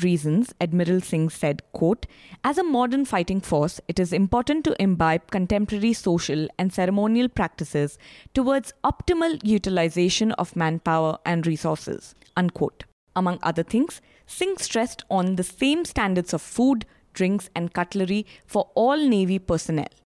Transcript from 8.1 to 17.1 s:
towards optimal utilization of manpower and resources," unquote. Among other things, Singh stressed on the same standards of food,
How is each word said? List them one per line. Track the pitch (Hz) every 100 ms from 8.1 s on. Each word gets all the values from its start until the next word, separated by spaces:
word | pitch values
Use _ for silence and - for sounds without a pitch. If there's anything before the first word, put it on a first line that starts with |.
| - - 269
towards | 254 277 - - 277
optimal | - - 330 330 311 214
utilization | 208 196 180 165 175 180 - 220 - 175
of | 175
manpower | 160 165 170 160 160 -
and | - 170 160
resources," | 156 160 156 - - - - _ -
unquote. | 180 - 147 - - _ _
Among | 190 180 180 -
other | 160 170 226
things, | 330 - _ _ -
Singh | - 370 370 -
stressed | 233 240 - - 190
on | 180 185
the | 185
same | - 262 320 339
standards | - 202 180 175
of | 165 - -
food, | 254 240 - _ _